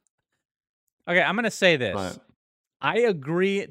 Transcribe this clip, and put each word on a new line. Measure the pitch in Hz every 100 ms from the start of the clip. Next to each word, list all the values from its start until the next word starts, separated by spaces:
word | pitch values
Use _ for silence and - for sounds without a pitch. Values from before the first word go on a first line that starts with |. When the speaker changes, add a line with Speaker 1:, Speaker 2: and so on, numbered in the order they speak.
| _ _ _ _ _ _ _ _ _ _ -
Speaker 1:
Okay, | 175
I'm | 151 190
gonna | 233
say | - 190 156
this. | 117 98
Speaker 2:
But | 92 - _ _ _ _ _ _
Speaker 1:
I | 135 185
agree | 240 175 135 170 190 196 -